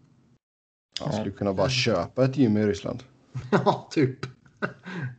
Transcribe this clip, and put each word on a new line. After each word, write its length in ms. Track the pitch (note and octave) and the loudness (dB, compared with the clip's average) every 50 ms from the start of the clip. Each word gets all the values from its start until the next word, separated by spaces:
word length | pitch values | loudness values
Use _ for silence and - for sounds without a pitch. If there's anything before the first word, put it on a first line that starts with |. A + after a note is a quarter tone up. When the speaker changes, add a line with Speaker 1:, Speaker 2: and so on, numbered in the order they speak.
| _ _ _ _ _ _ _ _ _ _ _ _ _ _ _ _ _ _ - - | _ _ _ _ _ _ _ _ _ _ _ _ _ _ _ _ _ _ -12 -8
Speaker 1:
Han 120 | - - G#2 | -6 -4 -4
skulle 180 | G#2 A2 G2+ | -4 -4 -6
Speaker 2:
Ja. 60 | G2 - | -6 -2
Speaker 1:
kunna 140 | G2+ G2+ F#2+ | -2 -2 0
bara 140 | G2 F#2+ C3 | 2 0 0
köpa 560 | B2+ B2+ B2 A#2+ G#2 F2 E2+ - - - C3 | 2 0 0 2 2 0 0 -2 0 2 2
ett 120 | C3 C3 | 2 4
gym 200 | D3 C3+ A2 G#2 | 4 4 4 4
i 100 | G#2 G#2+ | 4 4
Ryssland. 360 | G#2 G2 - - - - - - - _ _ _ _ | 2 0 -2 -4 -8 -8 -8 -10 -18 _ _ _ _
Speaker 3:
<laughs> 220 | - - - - | -14 -12 -4 0
Ja, 380 | - F3 - G3+ - - - - | 2 2 4 4 2 0 -2 -4
typ. 280 | - E3 C3+ B2+ - - - - - _ _ _ _ - - - - - - F#3 F#3 F3 C#3 B2+ - | 0 2 2 2 0 -4 -12 -14 -14 _ _ _ _ -8 -8 -8 -8 -10 -16 -14 -10 -8 -8 -8 -10